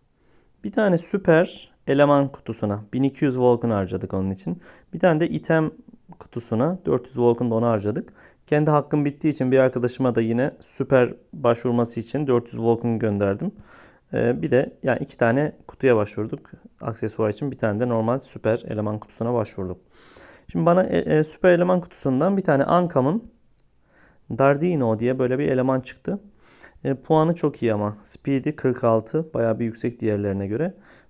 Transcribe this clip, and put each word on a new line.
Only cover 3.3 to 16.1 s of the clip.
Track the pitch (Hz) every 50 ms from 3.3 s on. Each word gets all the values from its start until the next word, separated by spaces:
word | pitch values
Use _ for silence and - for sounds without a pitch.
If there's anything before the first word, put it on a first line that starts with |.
| 127 127
Vulcan | 123 123 120 117 120 117
harcadık | 110 101 95 87 92 92 92 92 -
onun | 95 95 95
için. | 98 95 - - 87 170 - - - - _ _ -
Bir | 165
tane | 190 180 160 156
de | 170 165
item | 156 156 - - 165 160 156 151 - - - - - - _ - - -
kutusuna | - - - 120 - - 117 110 127 160 185 185 -
dört | - 143 127 -
yüz | - - 123
Vulcan | 120 120 120 120 127 120
da | 113
ona | 113 120 117
harcadık. | 113 104 98 107 107 - - - - - - - _ _ _
Kendi | - 147 147 151 156
hakkım | 151 147 139 - - 151 143
bittiği | 143 139 - - 156 139
için | - 135 127 131
bir | 135
arkadaşıma | 131 127 127 131 120 123 123 - 131 127 113
da | 120
yine | 117 110 113 120 131 151 - -
süper | - - - - 139 - 139 127 123 - - - _ _ -
başvurması | 160 135 120 113 117 - 127 120 120 120 117 - 117
için | 110 - - 139 151
dört | 131 123 120 120 - -
yüz | 117
Vulcan | 113 117 117 113 - 120 113 110
gönderdim. | 113 110 104 101 101 98 98 107 151 196 - - - - - - - - - _ _ - -
Ee, | - 117 120 123 - 160
bir | 151
de | 127 123 147 - - - -
yani | 139 120 -
iki | 156 - -
tane | - 123 117 120 139 147 - - - - -
kutuya | - - - 135 120
başvurduk | 107 104 101